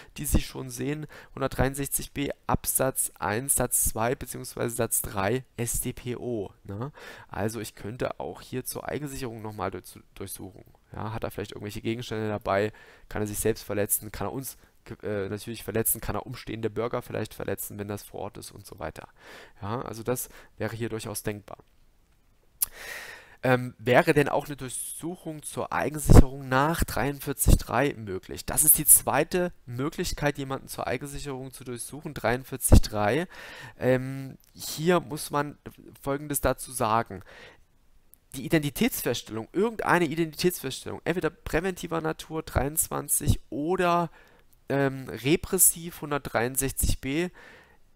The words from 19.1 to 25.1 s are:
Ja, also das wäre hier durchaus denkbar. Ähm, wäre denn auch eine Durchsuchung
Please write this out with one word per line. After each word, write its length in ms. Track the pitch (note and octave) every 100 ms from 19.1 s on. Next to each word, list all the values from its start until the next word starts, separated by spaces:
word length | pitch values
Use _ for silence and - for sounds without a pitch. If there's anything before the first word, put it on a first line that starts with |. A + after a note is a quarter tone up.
| - - - - -
Ja, 220 | G2 A#2+
also 200 | - A2
das 260 | A2+ B2+ - - - -
wäre 200 | A2 A2
hier 120 | A2+
durchaus 340 | A2 A2 G#2
denkbar. 360 | A2+ G#2 - - - _ - _ _ _ _ _ _ - - - - - - - - -
Ähm, 320 | C3 B2+ B2 -
wäre 380 | A2 B2+ F3
denn 160 | D3 C#3
auch 160 | C#3+ D3
eine 100 | C3+
Durchsuchung 880 | C3 - - - D#3+